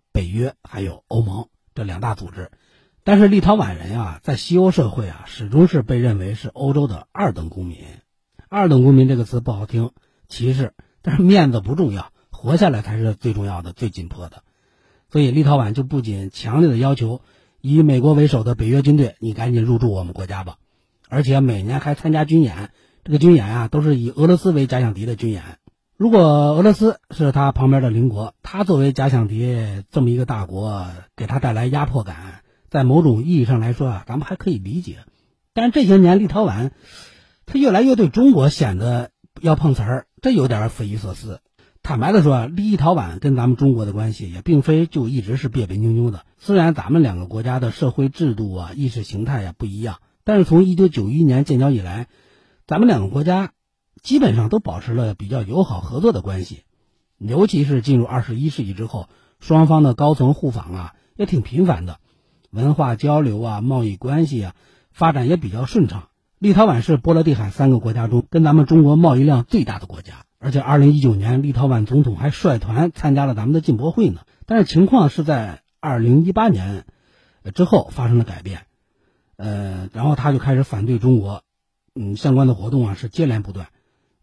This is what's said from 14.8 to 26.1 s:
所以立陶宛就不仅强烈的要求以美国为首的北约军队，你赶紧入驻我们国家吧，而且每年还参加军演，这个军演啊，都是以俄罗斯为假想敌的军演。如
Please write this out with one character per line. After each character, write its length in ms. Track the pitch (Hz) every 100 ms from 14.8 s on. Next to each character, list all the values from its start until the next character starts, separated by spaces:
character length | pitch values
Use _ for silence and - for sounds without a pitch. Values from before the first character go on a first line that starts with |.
| _ _ _
所 120 | 151
以 100 | 135
立 140 | 143
陶 120 | 143 143
宛 160 | 104
就 120 | 120
不 160 | 131 147
仅 300 | 110 98 95
强 320 | - 113 139
烈 80 | 170
的 80 | 117
要 160 | 135
求 260 | 139 113 123 _ _ _ _
以 220 | 135 151
美 180 | 151 127
国 140 | 143
为 120 | 147 147
首 160 | 127
的 100 | 110
北 120 | 113 113
约 160 | 139
军 140 | 139 147
队， 180 | 120 -
你 160 | 113
赶 180 | 107 120
紧 100 | 120
入 160 | 113 117
驻 140 | 120
我 120 | 92
们 100 | 87
国 120 | 87 92
家 160 | 95
吧， 140 | 90 - _ _ _ _ -
而 140 | 135
且 180 | 135 135
每 220 | 131 104
年 180 | 104 139
还 140 | 151
参 180 | 147 160
加 120 | 156
军 180 | 151 160
演， 280 | 127 82 104 _ _ _
这 80 | -
个 60 | 147
军 160 | 170
演 120 | 160 101
啊， 220 | 120 113
都 140 | 147
是 140 | 151 131
以 140 | 117
俄 160 | 143 165
罗 100 | 180
斯 160 | 185
为 140 | 151 131
假 140 | 127
想 140 | 117
敌 120 | 95 113
的 80 |
军 160 | 110 117
演。 280 | 95 87 - _ _ _ -
如 140 | 226